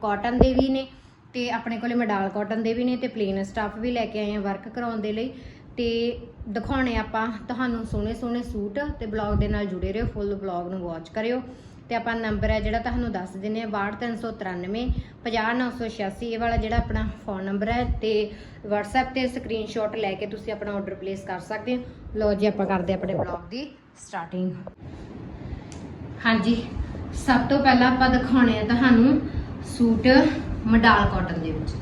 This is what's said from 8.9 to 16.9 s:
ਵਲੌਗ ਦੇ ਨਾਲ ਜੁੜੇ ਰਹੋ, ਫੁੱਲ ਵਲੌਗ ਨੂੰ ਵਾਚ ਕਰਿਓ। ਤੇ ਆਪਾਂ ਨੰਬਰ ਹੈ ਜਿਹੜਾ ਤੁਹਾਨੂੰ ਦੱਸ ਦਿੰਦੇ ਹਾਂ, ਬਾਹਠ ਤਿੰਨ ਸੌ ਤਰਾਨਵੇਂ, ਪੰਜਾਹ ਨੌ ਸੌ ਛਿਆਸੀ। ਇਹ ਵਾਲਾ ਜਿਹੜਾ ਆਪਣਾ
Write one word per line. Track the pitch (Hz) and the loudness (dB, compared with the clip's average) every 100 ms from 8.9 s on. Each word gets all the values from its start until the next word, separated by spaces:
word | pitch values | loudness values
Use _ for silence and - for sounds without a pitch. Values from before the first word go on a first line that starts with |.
| 302 220 | -6 -6
ਵਲੌਗ | 220 208 208 | -2 0 2
ਦੇ | 208 | 2
ਨਾਲ | 208 202 | 0 -2
ਜੁੜੇ | 180 185 | -2 -4
ਰਹੋ, | 202 240 | -2 -4
ਫੁੱਲ | 214 202 196 | -4 -4 -4
ਵਲੌਗ | 196 175 175 | -4 -4 -4
ਨੂੰ | 185 | -6
ਵਾਚ | 175 165 165 | -6 -8 -8
ਕਰਿਓ। | 220 226 254 254 - - - - | -4 -2 -2 -4 -14 -20 -16 -6
ਤੇ | 233 | -4
ਆਪਾਂ | 233 226 | -2 -2
ਨੰਬਰ | 220 208 214 | -2 0 2
ਹੈ | 220 | 2
ਜਿਹੜਾ | 214 226 | 2 0
ਤੁਹਾਨੂੰ | 240 240 233 | 0 -2 -2
ਦੱਸ | 202 190 | -4 -6
ਦਿੰਦੇ | 190 208 220 | -8 -4 -4
ਹਾਂ, | 226 | -2
ਬਾਹਠ | 208 202 214 | -2 -2 -2
ਤਿੰਨ | 240 220 | -4 -4
ਸੌ | 233 | -6
ਤਰਾਨਵੇਂ, | 220 185 175 180 214 254 - - - | -6 -6 -6 -4 -2 -2 -2 -4 -8
ਪੰਜਾਹ | 240 220 220 | -2 0 2
ਨੌ | 240 247 247 | 0 -2 -4
ਸੌ | 226 | -6
ਛਿਆਸੀ। | 220 196 196 233 | -4 -6 -4 -6
ਇਹ | 226 | -2
ਵਾਲਾ | 233 233 | 0 0
ਜਿਹੜਾ | 220 233 | 0 0
ਆਪਣਾ | - | 0